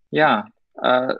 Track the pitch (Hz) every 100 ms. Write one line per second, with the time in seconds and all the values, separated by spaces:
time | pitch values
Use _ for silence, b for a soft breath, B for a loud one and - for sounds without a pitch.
0 | _ 147 151 107 110 _ _ - - 127
1 | 131